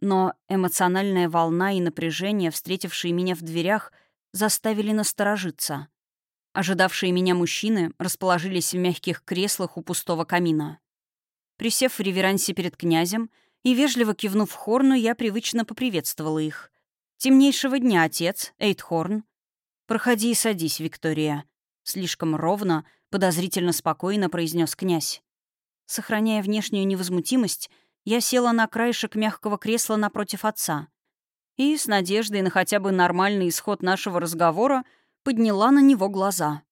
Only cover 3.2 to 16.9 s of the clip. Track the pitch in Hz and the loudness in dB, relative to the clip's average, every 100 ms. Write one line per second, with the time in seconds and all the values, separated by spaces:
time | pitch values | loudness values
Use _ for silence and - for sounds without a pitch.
3.2 | 185 170 165 165 170 208 - _ _ _ | 0 -2 -4 -2 0 -2 -4 _ _ _
4.2 | _ 185 214 - 220 214 214 214 208 - | _ -2 0 0 -2 -2 0 0 -2 -2
5.2 | 202 208 185 - - 143 139 _ _ _ | 0 0 -4 -6 -6 -6 -10 _ _ _
6.2 | _ _ _ - 180 190 185 - 185 180 | _ _ _ -4 -2 2 2 2 0 2
7.2 | 185 180 170 - 214 214 165 - 180 - | 2 2 0 -2 -2 0 0 -2 -6 -2
8.2 | 185 175 180 185 160 180 180 175 - 165 | 0 0 0 -2 -2 0 -2 -2 -4 -6
9.2 | - - 202 - 175 - 165 175 - 165 | -6 -4 -2 -2 -6 -8 -8 -8 -4 -4
10.2 | 165 180 175 156 147 151 _ _ _ _ | -2 0 2 0 -2 -10 _ _ _ _
11.2 | _ _ _ _ 233 - 254 - 196 185 | _ _ _ _ -4 0 0 0 -2 0
12.2 | 190 196 - 185 180 - 175 165 175 214 | 2 0 -2 -4 -6 -4 0 2 2 -2
13.2 | 226 - _ _ 247 247 285 240 220 208 | -6 -12 _ _ 2 4 4 2 0 0
14.2 | 208 196 202 - - 240 269 262 226 233 | -2 0 0 -4 -2 4 4 4 2 0
15.2 | 226 208 - 233 220 220 254 180 139 - | -2 -2 -4 -4 -4 -4 -2 -2 -4 -6
16.2 | 156 156 156 - - _ _ | -4 -2 -4 -6 -16 _ _